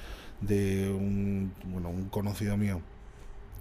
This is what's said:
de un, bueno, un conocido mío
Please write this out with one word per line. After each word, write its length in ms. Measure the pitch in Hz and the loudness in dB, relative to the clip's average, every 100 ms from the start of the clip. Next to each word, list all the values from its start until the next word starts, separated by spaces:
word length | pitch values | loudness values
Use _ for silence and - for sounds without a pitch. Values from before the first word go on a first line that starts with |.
| - - - - | -12 -12 -12 -4
de 500 | 101 202 95 95 98 | 4 4 6 4 2
un, 640 | 95 98 101 98 196 95 - 92 | 2 2 2 2 2 0 -4 -6
bueno, 240 | 90 87 | -4 -2
un 180 | 87 95 | -2 -2
conocido 480 | 107 101 92 104 101 | -2 0 0 2 4
mío 240 | 104 92 - - - - - - - - | 4 2 -4 -14 -16 -14 -12 -12 -12 -10